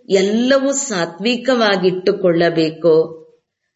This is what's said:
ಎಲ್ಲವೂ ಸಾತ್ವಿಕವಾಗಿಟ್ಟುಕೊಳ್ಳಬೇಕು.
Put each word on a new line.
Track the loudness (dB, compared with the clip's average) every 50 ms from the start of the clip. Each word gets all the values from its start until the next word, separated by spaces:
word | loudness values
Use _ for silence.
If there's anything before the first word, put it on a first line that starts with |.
| _ 0
ಎಲ್ಲವೂ | 0 2 2 2 0 0 2 2 2 2 2 0 -2
ಸಾತ್ವಿಕವಾಗಿಟ್ಟುಕೊಳ್ಳಬೇಕು. | -4 -6 -4 -4 -4 -4 -4 -6 -4 -4 -2 -2 -2 -2 -2 0 2 2 0 0 2 0 0 0 0 -2 -2 -2 0 0 0 2 2 2 2 2 0 -2 -2 -4 -2 2 4 4 4 2 0 -6 -14 -20 -20 _ _ _ _ _ _ _ _ _